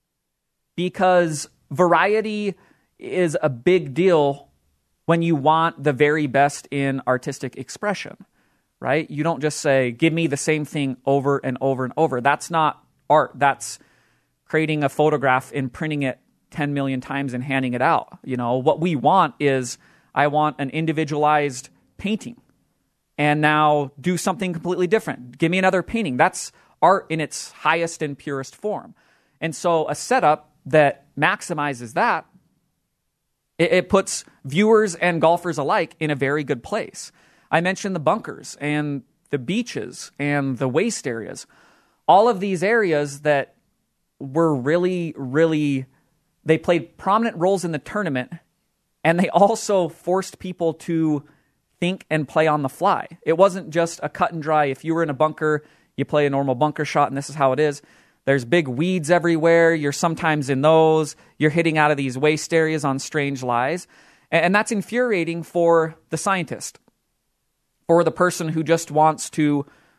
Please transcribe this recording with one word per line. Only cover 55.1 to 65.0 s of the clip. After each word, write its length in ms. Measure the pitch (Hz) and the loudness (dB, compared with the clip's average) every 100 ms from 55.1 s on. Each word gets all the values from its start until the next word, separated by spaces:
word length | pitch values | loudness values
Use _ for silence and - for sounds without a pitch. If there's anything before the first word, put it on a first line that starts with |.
a 40 | |
bunker, 480 | 131 156 151 156 151 - _ _ - | 0 0 0 -2 -2 -4 _ _ -8
you 80 | |
play 200 | 139 147 143 | -2 2 2
a 40 | |
normal 240 | 139 139 | 0 -2
bunker 300 | 123 151 147 | 0 0 0
shot, 240 | 147 156 143 | -2 0 0
and 80 | 135 | -2
this 120 | 139 | -8
is 80 | 147 | 0
how 160 | 135 | 0
it 80 | 131 | 2
is. 220 | 151 139 - _ _ _ | 0 -2 -12 _ _ _
There's 200 | - 139 | 0 0
big 240 | 117 175 143 | 2 0 0
weeds 420 | 123 175 185 147 | -2 -2 -2 2
everywhere. 640 | 175 170 160 165 170 165 | 2 2 2 4 6 4
You're 180 | 160 143 | 2 -2
sometimes 580 | 143 175 160 165 151 135 | -2 -2 -2 -2 -2 0
in 100 | 135 | 2
those. 560 | 151 160 160 156 147 - _ - | 4 6 6 4 0 -8 _ -2
You're 120 | 151 | 0
hitting 280 | 165 165 156 | 2 0 2
out 120 | 151 | 2
of 60 | 143 | 2
these 200 | 135 127 | -2 0
waste 380 | 151 151 - | 0 0 0
areas 300 | 165 160 156 | 0 0 0
on 140 | 139 135 | -2 -4
strange 440 | - 156 139 135 | -6 -4 -4 -4
lies. 440 | 127 120 131 180 - _ _ _ _ | -2 -2 -2 -4 -10 _ _ _ _
A-, 60 | 165 | 0
and 180 | 170 | 2
that's 180 | 208 220 | 2 0
infuriating 680 | 214 - 233 | -4 -4 -2